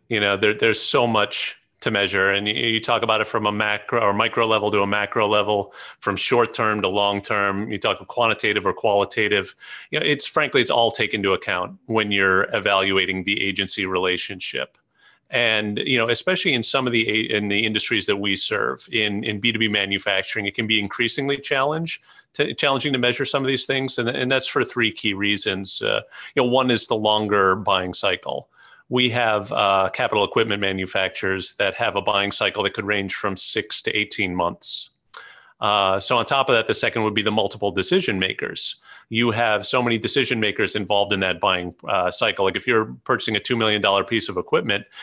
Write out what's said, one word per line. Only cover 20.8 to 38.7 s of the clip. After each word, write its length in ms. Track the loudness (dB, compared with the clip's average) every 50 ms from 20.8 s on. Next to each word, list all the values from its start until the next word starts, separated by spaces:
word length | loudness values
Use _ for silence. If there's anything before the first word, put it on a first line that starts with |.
| 0 -2 -2 -2 -2 -2 -2 -2 -2 -2 -2 -2
challenge 640 | -2 -2 0 0 0 0 -2 -2 -4 -6 -8 -10 _ _ -20 -20 -20 _ -4
to, 180 | -4 -4 -2 -2
challenging 400 | 0 0 2 2 2 0 0 0
to 40 | 2
measure 280 | 2 2 2 0 -2
some 180 | -2 -2 -2 0
of 60 | 0
these 160 | 0 -2 0
things. 340 | -2 -2 -2 -2 -2 -2 -2
And, 80 | -2 -2
and 240 | -2 -2 0 0
that's 160 | 0 0 0 0
for 160 | 0 0 -2
three 260 | -2 0 0 0 0
key 240 | 0 -2 -4 -4 -2
reasons. 680 | -2 0 0 0 0 -2 -2 -2 -4 -4 -6 -6 -4
Uh, 180 | -2 -2 -2 -2 -4 -6 -14 -18 -16 -8 -2
you 100 | 0 0
know, 40 | 2
one 240 | 4 2 2 4
is 160 | 2 0 0 0
the 80 | 0
longer 600 | 0 2 2 2 2 2 2 2 4 4 4 4 2
buying 360 | 2 0 0 0 0 -2 -4
cycle. 540 | -2 -2 -2 -2 -2 -4 -6 -8 -8 -8 _ _ _ -20 -20 -20 -20 _ -2
We 220 | 0 2 2 2
have, 420 | 2 2 0 2 0 0 -2 -2
uh, 380 | 0 2 2 4 4 4 2 0 0
capital 300 | -2 -2 0 2 2 2
equipment 380 | 2 2 0 0 0 0 -2
manufacturers 960 | -2 -2 -2 -2 -4 -4 -2 -2 -2 -2 -4 -4 -2 -2 -2 -2 -4 -6 -4 -2
that 180 | -2 -2 -2
have 220 | -2 -2 -2 -2 -2
a 40 |
buying 300 | 0 0 0 0 0 -2
cycle 320 | -2 -2 -2 -2 0 0 -2
that 100 | -2 -2
could 120 | -4 -2
range 300 | -2 0 -2 -2 -4 -6
from 200 | -4 -4 -4 -4
six 460 | -4 -4 -4 -4 -4 -4 -4 -4 -6
to 120 | -4 -4 -2
eighteen 400 | -2 -2 -4 -4 -4 -4 -4 -2
months. 580 | 0 0 0 -2 -4 -8 -8 -8 -8 -8 -10 _ _ _ _ -16 -14 -14 -16 -20 -20 -20 -20 _ -4
Uh, 400 | -2 0 2 4 4 2 2 0
so 160 | 0 0 0
on 80 | 0 0
top 260 | 0 0 0 2 4
of 60 | 4
that, 120 | 2 4 2
the 60 | 0
second 280 | 0 0 -2 0 0
would 140 | 0 0 0
be 80 | -2 -2
the 80 | 0
multiple 400 | 0 2 0 0 -2 -2 -4 -2
decision 480 | 0 0 0 2 2 0 2 0 -2 0
makers. 560 | 0 -2 -2 -4 -6 -6 -6 -6 -6 -6